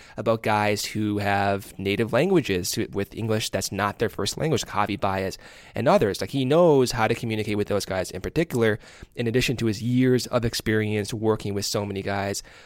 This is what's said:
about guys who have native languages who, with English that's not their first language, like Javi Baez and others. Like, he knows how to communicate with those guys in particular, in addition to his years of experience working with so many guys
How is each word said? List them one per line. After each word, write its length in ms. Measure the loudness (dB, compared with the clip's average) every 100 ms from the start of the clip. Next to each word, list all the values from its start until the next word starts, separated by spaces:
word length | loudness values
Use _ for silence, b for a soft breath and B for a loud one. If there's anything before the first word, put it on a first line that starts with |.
| B B
about 280 | 0 0
guys 420 | 2 2 2 0 -2
who 320 | -2 -2 0
have 560 | 0 2 2 0 -4 -6
native 340 | -2 0 2
languages 640 | 2 4 2 2 0 -2 -4
who, 100 | -4
with 220 | -4 -6 -4
English 340 | -2 -2 -2
that's 220 | -4 -4
not 260 | -2 -2 -2
their 120 | -4
first 280 | -2 -4 -2
language, 260 | -2 -2
like 80 | -2 -2 -2
Javi 120 | -2
Baez 400 | -2 -2 -4 -6 B B B
and 140 | B 4
others. 340 | 4 4 0
Like, 80 | -4
he 160 | -2 2
knows 460 | 4 6 6 4
how 160 | 2 0
to 80 | 0
communicate 420 | -2 -4 -2 -2
with 100 | 0
those 160 | -2
guys 280 | -2 -4 -4
in 100 | -6
particular, 560 | -4 -2 -2 2 2 0 B B B -6
in 100 | 0
addition 320 | 0 0 0
to 80 | 0
his 160 | 0
years 460 | 0 4 4 4 2
of 180 | 0 0
experience 680 | -2 0 0 0 -2 -4
working 440 | -2 0 0 -2 -4
with 100 | -2
so 180 | -4
many 200 | -4 -4
guys 400 | -4 -2 -2 -4 -8 B